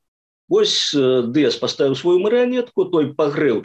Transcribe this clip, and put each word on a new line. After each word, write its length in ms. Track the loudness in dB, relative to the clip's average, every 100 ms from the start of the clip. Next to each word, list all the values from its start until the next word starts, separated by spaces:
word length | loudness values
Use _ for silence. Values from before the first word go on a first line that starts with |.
| _ _ _ _ -2
Вось, 480 | 0 2 0 -2 0
э, 320 | 2 2 0
Дыас 320 | 0 0 0
паставіў 360 | -4 -2 -2 0
сваю 200 | 0 2
марыянетку, 640 | 2 0 0 -2 -4 -4 -2
той 240 | 0 -2
пагрэў 500 | -2 -2 0 0 -2